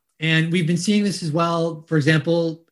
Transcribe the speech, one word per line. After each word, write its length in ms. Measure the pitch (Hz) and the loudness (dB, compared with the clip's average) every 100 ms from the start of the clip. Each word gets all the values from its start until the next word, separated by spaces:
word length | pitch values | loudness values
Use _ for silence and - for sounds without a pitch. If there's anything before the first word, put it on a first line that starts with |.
| _ - | _ -6
And 320 | 160 160 160 | 0 0 0
we've 160 | 175 160 | 0 0
been 100 | 175 | 0
seeing 260 | 180 208 | 0 0
this 200 | 202 - | 0 -2
as 80 | 165 | -4
well, 520 | 151 170 170 165 160 - | -2 0 0 -2 -6 -2
for 100 | 160 | 0
example, 720 | 139 160 165 170 165 160 _ | 2 2 2 0 -2 -6 _